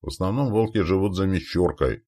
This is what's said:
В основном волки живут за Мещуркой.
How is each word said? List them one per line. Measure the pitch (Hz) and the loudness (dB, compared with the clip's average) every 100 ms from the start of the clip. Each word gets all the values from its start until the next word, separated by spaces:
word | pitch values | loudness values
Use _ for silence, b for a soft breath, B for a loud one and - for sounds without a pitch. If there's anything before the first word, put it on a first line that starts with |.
В | - | -12
основном | - 92 117 139 | -4 -2 0 0
волки | 107 113 110 | 2 2 0
живут | 87 95 101 | 2 2 2
за | 92 95 | 0 0
Мещуркой. | 92 - 85 87 - 67 53 | 0 -2 0 0 2 -2 -2